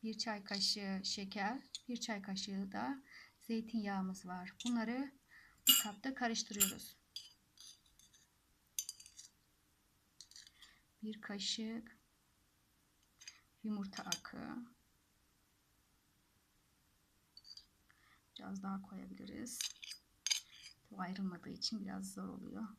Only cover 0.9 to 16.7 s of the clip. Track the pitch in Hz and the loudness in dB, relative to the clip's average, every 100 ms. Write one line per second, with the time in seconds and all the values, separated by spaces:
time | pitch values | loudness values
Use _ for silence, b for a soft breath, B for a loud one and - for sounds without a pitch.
0.9 | 190 190 - 196 202 196 262 - - - | 2 0 -2 -2 2 2 0 -4 -12 -6
1.9 | 233 - 208 196 190 - 196 196 202 240 | -4 -2 -2 0 -2 0 0 0 0 0
2.9 | 277 B B B B - 226 226 226 202 | -2 B B B B 0 0 2 0 2
3.9 | 196 190 190 180 180 180 - 240 240 220 | 2 2 -2 -4 -4 -6 -4 2 4 4
4.9 | 247 277 - _ B B B - - 214 | 2 0 -4 _ B B B 10 10 10
5.9 | 208 269 269 240 226 - 202 196 - - | 0 -2 2 2 2 0 6 6 6 -8
6.9 | - _ - - - _ - - - - | -14 _ -14 -14 -20 _ -20 -18 -18 -20
7.9 | - - - - _ _ _ _ - - | -20 -20 -20 -20 _ _ _ _ -6 -6
8.9 | - - - - _ _ _ _ _ _ | -10 -16 -16 -18 _ _ _ _ _ _
9.9 | _ _ _ - - B B B B B | _ _ _ -18 -16 B B B B B
10.9 | _ 214 214 - 202 190 - 220 226 226 | _ -6 -4 -4 0 2 2 0 -4 -8
11.9 | - _ _ _ _ _ _ _ _ _ | -18 _ _ _ _ _ _ _ _ _
12.9 | _ _ _ B B B _ 214 208 196 | _ _ _ B B B _ -2 -2 -2
13.9 | 208 - - - - - - 240 - - | -4 -2 -4 -4 -8 -6 -6 -10 -16 -20
14.9 | _ _ _ _ _ _ _ _ _ _ | _ _ _ _ _ _ _ _ _ _
15.9 | _ _ _ _ _ _ _ _ | _ _ _ _ _ _ _ _